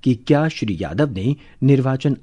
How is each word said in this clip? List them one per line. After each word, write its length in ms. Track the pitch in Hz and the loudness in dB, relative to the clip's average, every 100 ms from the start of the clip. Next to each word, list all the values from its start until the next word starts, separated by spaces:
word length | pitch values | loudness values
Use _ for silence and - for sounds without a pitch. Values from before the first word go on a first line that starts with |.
कि 120 | - 117 | 0 -2
क्या 320 | - 147 156 | 2 2 2
श्री 300 | - 113 85 | -4 -6 -4
यादव 300 | 82 90 147 | -6 -2 -2
ने 240 | 95 107 147 - - | -2 -4 -4 -8 -2
निर्वाचन 540 | 131 135 131 131 147 135 | 2 4 2 -2 -2 -2